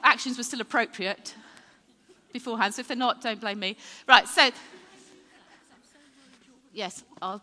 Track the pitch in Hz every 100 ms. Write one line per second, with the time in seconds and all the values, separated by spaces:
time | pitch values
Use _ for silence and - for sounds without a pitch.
0 | 254 220 269 247 240 254 220 269 226 -
1 | 180 202 - - - - - _ _ _
2 | _ - _ 247 247 226 202 214 247 247
3 | 247 233 240 208 214 202 190 208 - -
4 | - 247 - - 277 - - - - -
5 | - - - - - - _ 254 _ 294
6 | 294 269 269 - _ 254 _ 190 185 -
7 | - - 185 202